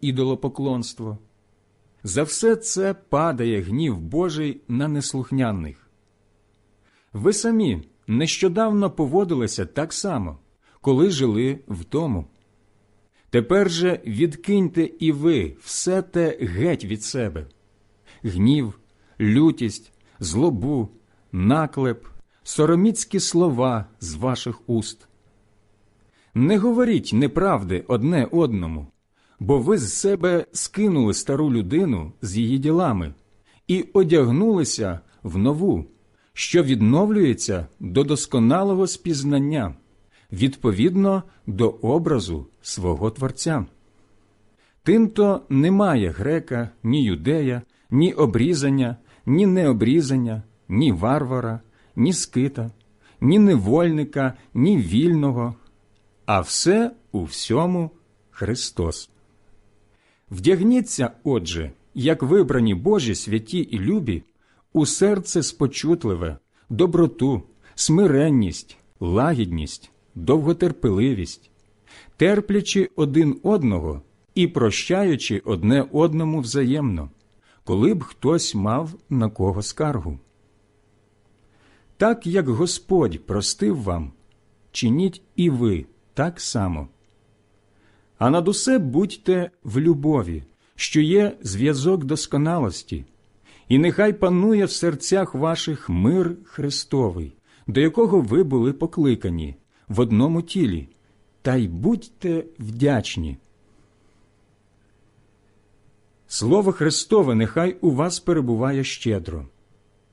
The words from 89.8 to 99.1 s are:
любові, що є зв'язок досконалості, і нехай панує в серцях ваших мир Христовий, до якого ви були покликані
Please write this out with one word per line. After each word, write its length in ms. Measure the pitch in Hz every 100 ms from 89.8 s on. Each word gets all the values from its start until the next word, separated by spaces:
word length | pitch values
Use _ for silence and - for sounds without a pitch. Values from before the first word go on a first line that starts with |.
любові, 640 | 165 143 151 143 87 80 69 _ _ -
що 240 | - 151
є 360 | 151 196 202 -
зв'язок 640 | 104 98 139 139 160 190
досконалості, 1000 | 135 156 - 143 151 170 107 - - 73 65 _ _ _ _ _ -
і 100 | 131
нехай 340 | 170 - 208
панує 520 | 208 185 180 214 214
в 60 | 180
серцях 640 | - 170 151 - 190 180
ваших 540 | 131 160 165 - 147 -
мир 480 | 87 110 185 170 175
Христовий, 880 | - - 143 - - 139 107 87 73 - _ _ -
до 140 | 110
якого 400 | 156 233 220 185
ви 220 | 110 139
були 300 | 160 131 123
покликані 840 | 139 170 - 139